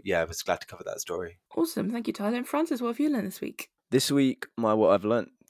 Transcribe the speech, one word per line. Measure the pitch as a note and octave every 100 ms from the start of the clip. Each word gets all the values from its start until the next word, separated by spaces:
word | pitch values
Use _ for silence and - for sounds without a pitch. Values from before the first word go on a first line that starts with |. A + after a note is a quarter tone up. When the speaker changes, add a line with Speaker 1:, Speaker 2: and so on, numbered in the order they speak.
Speaker 1:
yeah, | G2 F2
I |
was | E2 E2
glad | - F2
to | -
cover | F2
that | - -
story. | - E2+ F2 F2 _ -
Speaker 2:
Awesome. | E4 - G3
Thank | A#3 A3
you, |
Tyler. | - G#3 A#3+
And | B3+
Francis, | D4 E4 B3+
what | A#3+
have | A#3
you | D4+
learned | C4 G3
this | -
week? | - - - _ _
Speaker 3:
This | C3+ -
week, | C#3 C3+ B2 - -
my | A2+
what | A2 G2+
I've | G2
learned | G#2 A#2 F2+ _